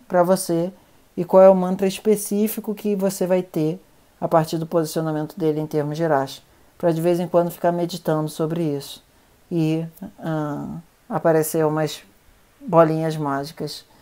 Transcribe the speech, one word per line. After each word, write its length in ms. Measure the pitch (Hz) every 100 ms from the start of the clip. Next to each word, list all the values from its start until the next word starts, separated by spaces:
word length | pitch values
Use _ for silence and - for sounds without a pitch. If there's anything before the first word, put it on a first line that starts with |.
| -
pra 160 | 180
você 480 | 175 185 - 170 180 - _ _ _ -
e 100 | 165
qual 180 | 190
é 60 | 190
o 60 | 185
mantra 300 | 180 190 190
específico 880 | 196 214 202 - 202 214 214 220
que 220 | 208 208 202
você 320 | 196 196 180
vai 160 | 185
ter 400 | 185 165 156 185 - _ _ -
a 80 | 175
partir 300 | 165 156 165
do 80 | 160
posicionamento 720 | 170 156 170 160 151 151 -
dele 220 | 160 151
em 80 | 156
termos 300 | 151 147 151
de 80 | 165
rashi, 360 | 139 135 - _ _ _ -
pra 140 | 175
de 100 | 165
vez 180 | 170 175
em 80 | 175
quando 240 | 175 170
ficar 200 | - 175
meditando 580 | 170 175 175 - 156 151
sobre 340 | - 160 165
isso 400 | 160 143 143 - _ _ _ _ -
e, 340 | 170 156 160 165 - - -
ah, 580 | 165 156 147 143 139 156 - _ -
aparecer 560 | 196 175 160 156 165 156
umas 360 | 156 151 - - _ _ _ _ _
bolinhas 560 | 277 165 160 160 160 156
mágicas 680 | 147 139 143 - 147 - - _